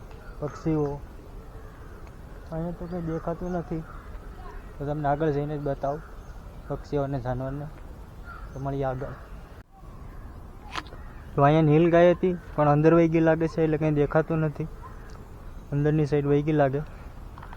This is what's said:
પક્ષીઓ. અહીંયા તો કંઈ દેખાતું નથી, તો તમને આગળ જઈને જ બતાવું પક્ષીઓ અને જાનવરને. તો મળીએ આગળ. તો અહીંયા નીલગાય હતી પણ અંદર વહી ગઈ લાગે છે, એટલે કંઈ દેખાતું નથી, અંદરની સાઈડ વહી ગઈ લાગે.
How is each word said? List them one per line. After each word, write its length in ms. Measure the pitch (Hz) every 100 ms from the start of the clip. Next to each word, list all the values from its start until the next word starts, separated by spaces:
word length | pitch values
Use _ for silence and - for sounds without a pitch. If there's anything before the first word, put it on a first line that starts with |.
| - - - -
પક્ષીઓ. 460 | 147 - 165 156 147 143 - - - - - - - - - - - - - - -
અહીંયા 260 | 165 170 170
તો 40 | 180
કંઈ 180 | 175 165
દેખાતું 480 | 160 165 165 180 180
નથી, 240 | 165 160 160 - - - - - - - - -
તો 40 | 143
તમને 200 | 147 147
આગળ 200 | 143 160 143
જઈને 180 | 147 151
જ 40 | 147
બતાવું 340 | 139 139 151 - - - - - - -
પક્ષીઓ 360 | 143 - 143
અને 160 | 139 139 120
જાનવરને. 400 | 127 131 139 147 - - - - - - - -
તો 80 | 131
મળીએ 260 | 139 139 131
આગળ. 260 | 131 135 127 - - - - - - - - - - - - - - - - - - - - - -
તો 80 | 143
અહીંયા 220 | 156 156
નીલગાય 480 | 151 170 170 175 175
હતી 180 | 185 180 - -
પણ 140 | 147
અંદર 220 | 147 156 170
વહી 140 | 165
ગઈ 100 | 160 160
લાગે 200 | 160 165
છે, 60 | -
એટલે 140 | 160 151
કંઈ 140 | 156 147
દેખાતું 440 | 143 160 156 165 156
નથી, 200 | 147 156 - - - - - - - - - -
અંદરની 360 | 143 147 151 147
સાઈડ 160 | 147 143
વહી 120 | 143 147
ગઈ 100 | 156
લાગે. 200 | 139 139 151 - - - - - -